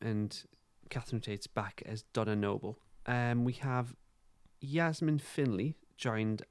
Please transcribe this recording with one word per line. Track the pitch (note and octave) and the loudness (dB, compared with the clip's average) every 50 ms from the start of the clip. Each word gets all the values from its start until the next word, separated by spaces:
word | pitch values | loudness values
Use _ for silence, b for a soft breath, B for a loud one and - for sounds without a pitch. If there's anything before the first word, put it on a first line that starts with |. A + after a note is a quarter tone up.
and | - A2+ G#2+ G#2+ G#2 G2+ - - - - _ _ _ _ _ _ - - | -2 -2 0 0 0 -2 -4 -8 -16 -18 _ _ _ _ _ _ -12 -8
Catherine | - C3 - - B2 A2 | -8 -6 -4 -4 -4 -4
Tate's | - G#2+ G#2 G2+ - | -2 -4 -6 -6 -6
back | - - A#2 G2+ G2 - - - | -4 -2 -2 -2 -4 -6 -10 -10
as | - A2 G#2+ - - - | -8 -8 -8 -6 -2 0
Donna | A#2 A2 G#2+ G#2+ | 0 2 2 2
Noble. | G#2 G#2 G2+ G2+ G2+ - G2+ A#2 - - - - - - | 2 2 2 0 0 -2 -6 -8 -10 -14 -20 -18 -8 -2
Um, | - B2 B2 A#2+ A#2+ A#2+ A#2+ A#2+ | 0 0 2 2 2 2 2 2
we | B2+ A#2+ | 2 0
have | - - C3+ B2+ B2 A#2+ A#2+ - - - _ _ _ _ _ _ _ - - _ - | -2 -2 0 0 0 -2 -2 -6 -14 -20 _ _ _ _ _ _ _ -20 -20 _ -12
Yasmin | C#3 C#3 C#3+ E3 E3+ E3 D#3+ - E3 D#3 D3+ C#3+ | -6 -2 2 2 2 2 2 2 2 2 2 2
Finley | - - - - C#3 B2 G#2 F#2 A2+ D#3+ D#3 - - - _ | 0 -2 0 2 2 2 4 2 0 0 -2 -4 -10 -20 _
joined | - - B2 A2 G#2+ A2 A2 A2 G#2 - - | -4 -2 0 2 2 2 2 0 0 -2 -2